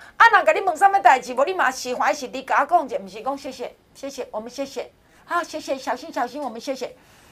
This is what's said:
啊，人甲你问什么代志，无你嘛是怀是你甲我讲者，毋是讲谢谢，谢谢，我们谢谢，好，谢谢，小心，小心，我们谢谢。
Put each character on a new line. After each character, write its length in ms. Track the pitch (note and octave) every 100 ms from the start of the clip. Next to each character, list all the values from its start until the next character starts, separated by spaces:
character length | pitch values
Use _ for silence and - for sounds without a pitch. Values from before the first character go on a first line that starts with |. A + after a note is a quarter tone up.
| - -
啊， 120 | A4+
人 180 | G4+ D4+
甲 60 |
你 80 | F4+
问 160 | G4 D#4
什 120 | G4
么 100 | G4
代 180 | F4 C4
志， 160 | A#3+
无 100 | B3+
你 80 | D4
嘛 160 | F#4 B3+
是 240 | B3+ B3 A#3+
怀 180 | A3+
是 140 | D4+ B3
你 160 | C4
甲 160 | C4 A3+
我 60 | C#4
讲 220 | F4 C#4+
者， 80 | F#3+
毋 40 | G3
是 120 | G#3
讲 140 | B3+ C#4
谢 140 | D4
谢， 240 | - A#3+ - _
谢 160 | - C#4
谢， 200 | C4+ A#3
我 80 | G#3+
们 100 | A#3
谢 160 | -
谢， 240 | C4+ - - _ _ _
好， 180 | - E4+
谢 160 | E4 D4
谢， 180 | D4+ C4+
小 200 | C4+ B3+
心， 160 | E4
小 120 | D4
心， 160 | B3 C#4
我 80 | C4+
们 120 | A3+
谢 140 | C#4+
谢。 200 | B3+ A#3+ - _ _ _